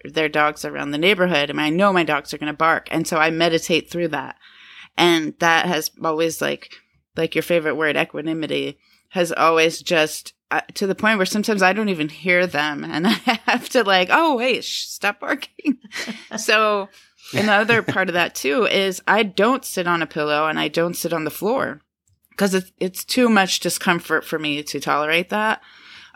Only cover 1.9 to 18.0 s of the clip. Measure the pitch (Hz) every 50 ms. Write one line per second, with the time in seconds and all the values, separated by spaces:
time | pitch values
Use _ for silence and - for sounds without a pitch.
1.9 | 185 180 165 151 151 147 - - 156 143 147 151 143 - 160 165 156 - - -
2.9 | - 160 160 - 175 156 156 165 165 160 170 170 165 160 - - 175 151 - -
3.9 | - 175 175 156 147 139 131 127 - _ - - - - - - - - - -
4.9 | _ - 165 175 170 160 156 151 - - 180 165 165 165 - 180 165 151 156 -
5.9 | _ - 160 165 156 156 165 165 156 - 170 143 143 - - - - - _ _
6.9 | _ _ _ _ _ - 165 165 - 160 156 - 175 170 151 156 127 151 160 151
7.9 | 139 147 156 - - 151 147 160 165 160 151 139 143 143 139 139 143 _ _ _
8.9 | _ _ _ _ - 190 175 160 - - 143 160 160 160 160 165 160 - 151 -
9.9 | 180 160 156 156 - - - - - _ _ - 147 156 - - - - 208 190
10.9 | 180 - - 214 220 196 185 185 - 214 196 - 214 190 190 185 196 214 220 202
11.9 | 185 156 151 151 - - 165 180 180 175 185 175 - 143 151 151 143 143 156 165
12.9 | - 151 170 220 208 - - 240 226 - - - 233 247 - - - 254 214 196
13.9 | 190 185 185 - - 302 330 320 269 226 240 262 214 - - - - - - -
14.9 | - - - 202 208 - - - 302 - - - _ - - 311 247 - - 202
15.9 | - - - 240 220 - - - - 214 - - 214 220 220 214 208 202 190 -
16.9 | _ - _ _ _ _ - - - 131 208 214 202 202 220 214 233 220 - -
17.9 | - 196